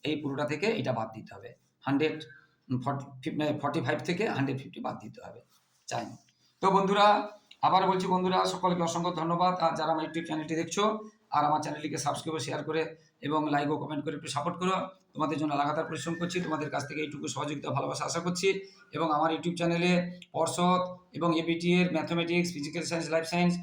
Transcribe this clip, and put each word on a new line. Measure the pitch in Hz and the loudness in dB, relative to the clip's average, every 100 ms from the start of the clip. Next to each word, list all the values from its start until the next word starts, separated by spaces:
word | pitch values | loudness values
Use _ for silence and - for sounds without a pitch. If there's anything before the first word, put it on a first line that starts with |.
| 147 | -2
এই | 151 | -4
পুরোটা | 139 139 147 | -4 -4 -2
থেকে | 147 202 226 | 0 0 0
এটা | 131 127 | 0 -2
বাদ | 113 110 | -4 -8
দিতে | - 101 | -16 -16
হবে, | 120 - _ _ - | -16 -20 _ _ 0
হান্ড্রেড, | 139 156 151 - - _ _ _ 127 139 131 - - 156 - 151 143 | 2 2 -2 -10 -20 _ _ _ -2 -2 -4 -6 -8 -6 -2 0 0
ফর্টি | 123 156 127 | 0 -2 0
ফাইভ | 147 - | -2 -2
থেকে | 175 220 - | -2 -2 0
হান্ড্রেড | 135 135 | 0 -2
ফিফটি | - - - | -8 -8 -8
বাদ | - | -8
দিতে | 113 - - | -12 -16 -18
হবে, | - _ _ _ _ - | -18 _ _ _ _ -8
চাইনি। | 120 113 - _ _ _ _ | -6 -6 -12 _ _ _ _
তো | 190 190 | 4 6
বন্ধুরা, | 190 202 208 202 - - _ - 143 | 6 6 8 6 2 -10 _ 0 4
আবার | 180 185 | 6 4
বলছি | 185 180 | 2 2
বন্ধুরা, | 185 185 185 180 | 2 2 2 2
সকলকে | - 185 175 165 | 2 0 2 0
অসংখ্য | 170 175 165 | 0 -2 -2
ধন্যবাদ। | 165 170 180 180 165 | 0 2 2 4 0
আর | 160 | 0
যারা | 156 | 0
আমার | 160 160 | 0 0
YouTube | 165 165 | -4 -4
চ্যানেলটি | 156 151 160 | -4 -2 -2
দেখছো | 165 - 208 214 - _ _ 143 | -2 2 2 0 -8 _ _ 0
আর | 147 | 2
আমার | 151 | 2
চ্যানেলটিকে | 151 151 151 - 143 | 0 -6 -6 -4 -2
সাবস্ক্রাইব | 147 160 156 | -4 -4 -4
ও | 143 | -4
শেয়ার | 151 147 | -6 -2
করে | 160 156 - _ _ 143 | -2 -2 -8 _ _ -2
এবং | 151 151 | 0 2
লাইক | 143 147 | 0 0
ও | 147 | -2
কমেন্ট | 139 151 135 | -2 -6 -6
করে | 147 | -8
একটু | 143 135 | -4 -2
সাপোর্ট | 175 - | -2 -2
করো, | 180 185 - - _ | 0 0 -2 -10 _
তোমাদের | - 151 151 | -4 -2 0
জন্য | 151 143 | 0 2
লাগাতার | 143 156 160 | 2 0 -2
পরিশ্রম | 160 170 165 | -4 -4 -4
করছি, | 170 180 160 | -2 -2 -2
তোমাদের | 147 147 | -2 -2
কাছ | 143 135 | -4 -4
থেকে | 151 151 | -6 -6
এইটুকু | 139 151 127 | -6 -6 -4
সহযোগিতা | 147 147 151 135 | -4 -4 -2 -2
ভালোবাসা | 143 143 131 | -2 -4 -4
আশা | 165 175 | -2 -2
করছি। | 180 196 196 - - - 147 | 0 2 0 -4 -20 -10 -2
এবং | 160 151 | 2 4
আমার | 160 156 | 2 2
YouTube | 175 175 | -2 0
চ্যানেলে | 170 170 175 180 180 - - 147 | 2 2 4 4 2 -8 -8 -2
পর্ষদ | 160 - 180 180 180 - _ - | 0 2 4 4 0 -6 _ -2
এবং | 170 165 | 2 2
এবিটি | 165 165 170 180 | 2 0 4 4
এর | 175 156 | 4 2
ম্যাথমেটিক্স, | 147 170 165 175 175 151 | 0 0 2 2 0 -2
ফিজিক্যাল | 147 165 156 | -6 -6 -4
সায়েন্স, | 165 147 | -4 0
লাইফ | 160 160 | -2 0
সায়েন্স | 175 180 175 | 2 4 2